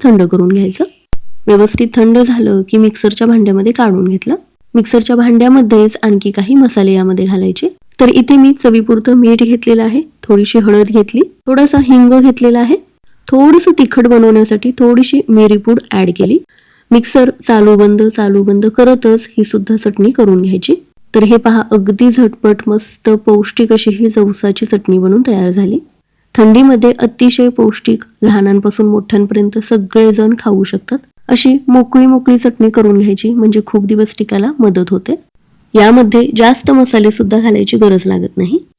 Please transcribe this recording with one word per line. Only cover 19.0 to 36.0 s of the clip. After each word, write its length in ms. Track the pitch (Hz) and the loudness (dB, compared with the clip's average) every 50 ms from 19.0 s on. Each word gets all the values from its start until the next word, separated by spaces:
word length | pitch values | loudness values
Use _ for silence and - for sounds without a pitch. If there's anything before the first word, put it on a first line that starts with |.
| - 226 226 226 226 - - 226 | 2 0 0 0 -2 -6 -6 -4
ही 60 | 214 | -4
सुद्धा 320 | - - 208 196 - 220 | -4 -4 -6 -4 -4 -4
चटणी 340 | 214 - 208 202 - 196 240 | -4 -4 -4 -2 -2 -2 0
करून 300 | 269 - 226 196 185 185 | 0 0 0 2 2 0
घ्यायची. 320 | 185 190 185 185 - - 339 - - _ _ _ - - - | 0 -2 -4 -4 -4 -4 -4 -4 -6 _ _ _ -12 -4 -2
तर 80 | 220 | 0
हे 140 | 214 208 240 | 2 2 2
पहा, 260 | 226 - 226 226 226 208 - | 2 0 0 -2 -2 -2 -2
अगदी 400 | 214 208 190 202 196 202 247 247 | -2 -2 0 -2 -2 0 0 0
झटपट, 460 | 226 254 240 214 220 - - 214 208 208 - | 2 2 0 0 0 -2 -2 -2 -2 -2 -2
मस्त, 420 | 220 208 214 214 - - - - 220 214 214 - | -4 -4 -4 -6 -8 -14 -6 -2 -2 -2 0 0
पौष्टिक 460 | 233 208 208 208 - - - 233 214 | 0 0 0 0 -4 -4 -4 -2 0
अशी 180 | 220 220 - 220 | 0 0 0 -2
ही 180 | 196 202 233 220 | -2 -2 -2 -2
जवसाची 580 | 214 214 202 202 196 - - 202 190 - 226 | 0 0 -2 -2 -4 -4 -4 -4 -4 -4 -4
चटणी 320 | - 214 202 - - 185 185 | -4 -4 -4 -2 -2 -2 0
बनून 240 | 185 185 196 233 254 | 0 0 0 0 0
तयार 240 | 262 214 190 185 180 | -2 -2 -2 -2 -4
झाली. 280 | 180 202 202 180 226 339 - _ _ _ _ _ _ _ _ _ - | -2 -2 -2 -2 -4 -6 -8 _ _ _ _ _ _ _ _ _ -2
थंडीमध्ये 580 | - 214 220 220 247 269 269 262 220 226 240 233 - | 2 2 4 4 4 4 2 2 2 2 0 0 0
अतिशय 500 | 240 233 - - 247 247 - - 247 247 | -4 -6 -2 0 0 0 2 0 0 0
पौष्टिक, 540 | 247 247 226 214 214 - - 233 226 226 - _ _ - | 0 -2 -2 -2 -4 -4 -4 -4 -4 -4 -6 _ _ -4
लहानांपासून 640 | 208 220 208 202 196 196 202 202 202 208 - - 214 | -2 0 0 0 0 0 0 0 -2 -2 -2 -2 -2
मोठ्यांपर्यंत 720 | 208 208 208 196 - 220 202 202 202 202 208 202 208 202 226 | -2 -2 -2 -4 -4 -2 -2 -2 -2 -2 -2 -4 -4 -4 -6
सगळेजण 760 | 214 - 233 214 196 185 - 226 220 220 208 214 220 214 233 226 | -6 -4 -4 -4 -4 -2 0 2 2 2 2 0 0 -2 -2 -4
खाऊ 260 | - 220 202 190 190 | -4 -4 -2 -2 -2
शकतात. 340 | - - 196 - - 247 277 - _ _ _ - - | -4 -6 -10 -8 -8 -10 -10 -10 _ _ _ -6 -4
अशी 280 | 254 247 - 262 262 277 269 262 | -2 0 2 2 0 0 0 0
मोकळी 380 | 247 254 240 240 - 254 262 | 0 0 2 2 2 2 2
मोकळी 320 | 262 262 254 254 254 247 233 | 2 2 0 2 0 0 2
चटणी 320 | - 247 233 - 220 220 | 0 -2 -2 0 -2 0
करून 280 | 220 233 220 208 202 202 | 0 2 2 2 2 0
घ्यायची, 320 | 208 208 196 190 - 220 | 0 0 -2 -4 -4 -4
म्हणजे 300 | 240 240 220 214 208 214 208 | -2 0 0 0 0 -2 -2
खूप 200 | - - 208 202 | -2 -4 -2 -2
दिवस 280 | 196 214 208 214 214 - - | -2 -2 -2 -2 -4 -4 -8
टिकायला 340 | 208 - 202 196 202 269 302 285 | -8 -6 -4 -4 -4 -4 -2 -2
मदत 320 | 226 202 180 180 180 175 | -2 0 0 -2 -4 -4
होते. 240 | 196 180 - - 302 - _ _ _ _ _ _ _ _ _ _ - | -6 -6 -6 -6 -10 -10 _ _ _ _ _ _ _ _ _ _ 0
यामध्ये 520 | 214 208 220 240 254 | 2 2 4 4 4